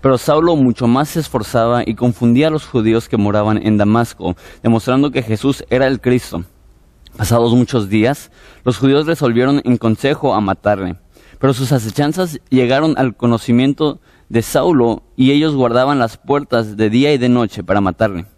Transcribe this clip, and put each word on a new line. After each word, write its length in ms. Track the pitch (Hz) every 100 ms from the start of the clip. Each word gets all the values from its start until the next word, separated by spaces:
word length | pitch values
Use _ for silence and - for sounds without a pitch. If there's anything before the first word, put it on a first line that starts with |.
Pero 180 | 131 127
Saulo 380 | - 151 170 160
mucho 320 | 131 117 120
más 220 | 123 147
se 100 | 165
esforzaba 640 | 151 127 104 120 117 120 -
y 80 |
confundía 540 | 110 123 117 120 120 156
a 20 |
los 160 | 156 -
judíos 420 | 127 110 113 -
que 80 | 117
moraban 480 | 104 104 104 110
en 140 | 107 104
Damasco, 580 | 104 113 120 - 85 90 - -
demostrando 480 | 117 113 117 127 143
que 120 | 135
Jesús 420 | 110 107 135 135 -
era 160 | 127 135
el 140 | 131
Cristo. 440 | 123 127 - 85 95 _ _ _ _ _ - -
Pasados 380 | 104 120 117
muchos 340 | 120 120 123 98
días, 420 | 107 113 143 - _ - -
los 140 | - 120
judíos 280 | 135 139 156
resolvieron 560 | 165 139 117 131 143
en 120 | 127 120
consejo 580 | 117 110 139 123 143
a 60 | 104
matarle. 560 | 101 95 104 101 92 92 _ _ - -
Pero 160 | 135
sus 160 | 123 131
acechanzas 720 | 139 110 101 147 165 180 143 _
llegaron 440 | 127 123 135 160 147
al 180 | 131 104
conocimiento 840 | 120 117 - 120 135 139 151 - _ _ _
de 140 | 117
Saulo, 600 | 110 147 156 151 117 110 _ -
y 140 | 131
ellos 240 | 143 156
guardaban 440 | 143 123 117 131 143
las 200 | 117 -
puertas 580 | - 143 147 117 107 104
de 140 | 110
día 240 | 113 143
y 40 | 143
de 120 | 123
noche 340 | 123 113 -
para 160 | 90 98
matarle. 460 | 98 87 110 90 92